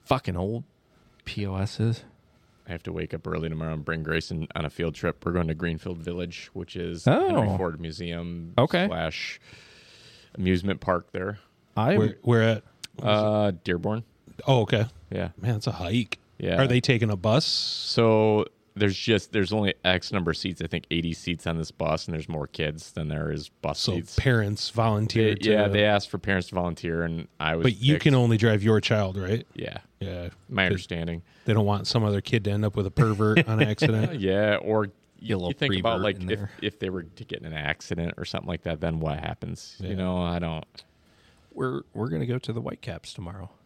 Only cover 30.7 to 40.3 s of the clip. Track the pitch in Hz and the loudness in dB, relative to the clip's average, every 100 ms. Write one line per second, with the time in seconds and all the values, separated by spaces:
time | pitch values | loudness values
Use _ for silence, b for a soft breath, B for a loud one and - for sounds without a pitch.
30.7 | 92 - 85 82 85 - b - 107 101 | 0 -4 -6 -4 -6 -12 b 0 2 4
31.7 | 101 101 120 107 101 - 117 101 101 107 | 0 0 0 2 0 0 0 0 0 0
32.7 | 104 98 - 113 104 107 107 147 110 127 | 0 -2 2 2 4 4 4 4 2 2
33.7 | 107 151 110 110 156 95 95 107 104 - | 4 2 2 0 0 2 4 4 2 2
34.7 | 107 101 _ _ _ - 101 87 - 143 | 0 0 _ _ _ -4 -2 -2 0 0
35.7 | 95 113 110 104 95 92 104 101 - 104 | 2 2 2 0 -2 -2 -4 -4 -6 -6
36.7 | - 98 92 85 - 117 - 80 78 73 | -4 -6 -6 -10 -16 -12 -10 -8 -6 -4
37.7 | 78 - 87 82 - - - - 85 87 | -4 -4 -4 -4 -4 -6 -6 -4 -6 -4
38.7 | 78 85 80 78 76 78 - 87 87 - | -2 -2 0 -2 -2 -6 -8 -8 -10 -12
39.7 | - 92 92 92 90 87 | -10 -6 -4 -2 -2 -2